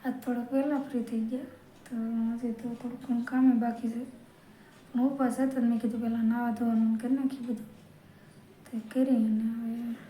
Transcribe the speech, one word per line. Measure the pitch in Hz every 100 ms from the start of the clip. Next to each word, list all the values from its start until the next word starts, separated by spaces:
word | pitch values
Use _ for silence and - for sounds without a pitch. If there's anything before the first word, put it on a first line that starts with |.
આજ | 262 -
થોડોક | - 240 240
વહેલા | 269 285 285
ફ્રી | 277 247
થઈ | 220 233
ગયા, | 220 254 - - - - -
તો | 233 226 226 226
હજી | 233 240
તો | 220 240
થોડુંક | 233 247 247 -
ઘણું | 240
કામે | 240 262 262
બાકી | 233 233 226 226
છે. | 233 262 - - - - - - - -
પણ | 240
ઉપવાસ | 262 - 254 226
હતો | 269 254
ને | 233
મેં | 233
કીધું | 226 226
પહેલાં | 233 233
નાવા | 226 233 240
ધોવાનું | 214 233 226 226 226
કરી | 247
નાખી | 269 262 -
બધું. | 240 220 - - - - - - - - - - -
તો | 226 -
કરી | 254 262 247
અને | 220 214
હવે | 220 233 233 233 240 233